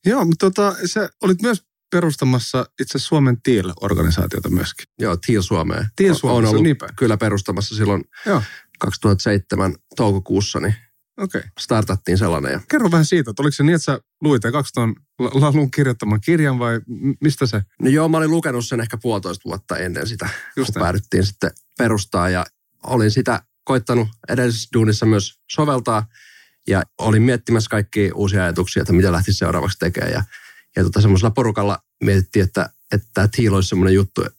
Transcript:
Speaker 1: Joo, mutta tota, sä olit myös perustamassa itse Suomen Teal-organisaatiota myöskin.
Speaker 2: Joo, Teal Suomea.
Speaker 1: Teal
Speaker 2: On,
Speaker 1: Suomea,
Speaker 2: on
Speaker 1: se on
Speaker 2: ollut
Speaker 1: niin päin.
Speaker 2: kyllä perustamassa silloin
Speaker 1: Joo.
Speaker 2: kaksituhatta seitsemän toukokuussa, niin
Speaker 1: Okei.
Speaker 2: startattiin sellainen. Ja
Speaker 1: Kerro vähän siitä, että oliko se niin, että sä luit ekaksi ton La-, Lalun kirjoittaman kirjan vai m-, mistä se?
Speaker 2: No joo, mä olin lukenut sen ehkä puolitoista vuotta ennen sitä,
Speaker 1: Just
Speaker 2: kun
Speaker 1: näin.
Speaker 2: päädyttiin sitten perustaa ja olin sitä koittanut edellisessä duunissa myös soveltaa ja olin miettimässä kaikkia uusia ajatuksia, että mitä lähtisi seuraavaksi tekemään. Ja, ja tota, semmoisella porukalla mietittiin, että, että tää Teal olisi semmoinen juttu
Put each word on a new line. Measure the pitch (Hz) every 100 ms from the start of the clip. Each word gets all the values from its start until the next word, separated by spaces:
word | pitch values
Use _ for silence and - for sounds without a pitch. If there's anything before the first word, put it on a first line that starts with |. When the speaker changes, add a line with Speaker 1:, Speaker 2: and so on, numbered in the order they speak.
| 180
Speaker 1:
Joo, | 262
mutta | 170 165 190
tota, | 185 202 - 180
sä | 220 190 _
olit | 185 180
myös | 233 208 _ _ _
perustamassa | 175 170 139 135 127 - 127 117 -
itse | 135 135
Suomen | - 156 135 120
Teal-organisaatiota | - 117 92 85 98 87 82 85 90 - -
myöskin. | 90 - - - -
Speaker 2:
Joo, | 113 87 -
Teal | 110
Suomea. | 90 92 80 82 101 -
Speaker 1:
Teal | 190
Speaker 2:
On, | 160
Speaker 1:
Suomea, | 127 123
Speaker 2:
on |
Speaker 1:
se | 110
on |
Speaker 2:
ollut | 107
Speaker 1:
niin | 165 139
päin. | - -
Speaker 2:
kyllä | 117 104
perustamassa | 110 101 - 95 101 107
silloin | 101 98 - - -
Speaker 1:
Joo. | 165 107 - _ _
Speaker 2:
kaksituhatta | 104 - 107 98
seitsemän | - 101 - 92 95 - _ -
toukokuussa, | 110 98 95 98 98 -
niin | 104 110 _ _ _ -
Speaker 1:
Okei. | 190 - - -
Speaker 2:
startattiin | - 110 104 95 - 92
sellainen. | 95 80 67
Ja | 67 -
Speaker 1:
Kerro | 294 208
vähän | 170
siitä, | 156 175 117
että | 104
oliko | 143
se | 143
niin, | 147
että | 170
sä | - 135 _ _
luit | 151 131
ekaksi | 113 143 135
ton | - 113 - _ -
La-, | 123
Lalun | 135 147 147 135
kirjoittaman | 151 135 117 107 107
kirjan | 127 170 147 127
vai | 120 113 110
m-, | 117 135 -
mistä | 151 139 127
se? | 104 98 _
Speaker 2:
No | 127
joo, | 147 160
mä | 160
olin | 156
lukenut | 165 156 120 113
sen | 120
ehkä | 117 113
puolitoista | 123 104 92 92 -
vuotta | 92 - 76
ennen | 90 80 95
sitä, | 113 104 - - -
Speaker 1:
Just | 131
Speaker 2:
kun | 104
Speaker 1:
näin. |
Speaker 2:
päädyttiin | 87 95 - 95 95
sitten | - - - _ -
perustaa | 117 107 95 92 90
ja | 90 - _ _ _
olin | - 127 107
sitä | 107 123 117 _ _
koittanut | - 131 107 120 107 - -
edellisessä | 120 123 113 -
duunissa | 117 110 104 110
myös | 107 101 _ _
soveltaa | - 151 131 117 110 110 _ - - _ _ -
ja | 95 - -
olin | 113 110
miettimässä | 120 120 - 117 110
kaikkia | 107 98 - 98
uusia | - 98 98
ajatuksia, | 87 85 90 95
että | 82
mitä | 87 95
lähtisi | 85 95 98
seuraavaksi | 87 85 85 -
tekemään. | 90 - 82
Ja, | 82 101 - - - _ -
ja |
tota, | 90 98
semmoisella | 104 95 113
porukalla | 107 113 107 101 95 _ _
mietittiin, | - 98 92 107
että, | 92 - - _ _
että | 101 -
tää | - 107 117
Teal | 113
olisi | 98 92
semmoinen | 95 92
juttu | 95 95 - -